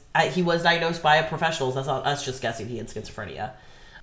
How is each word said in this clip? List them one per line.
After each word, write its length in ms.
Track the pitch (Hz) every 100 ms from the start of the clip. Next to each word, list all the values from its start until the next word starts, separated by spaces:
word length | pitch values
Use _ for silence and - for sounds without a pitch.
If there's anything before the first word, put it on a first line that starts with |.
| -
I, 140 | 151 151
he 160 | 180
was 180 | 175 170
diagnosed 400 | 170 170 165 170
by 140 | 151 156
a 120 | 156
professional. 440 | 156 165 156 131
That's 160 | 131 139
not 180 | 131 135
us 180 | 139
just 160 | - 123
guessing 280 | 117 - 107
he 100 | 117
had 80 | 101
schizophrenia. 600 | 110 98 - 98 67 107 - - - - -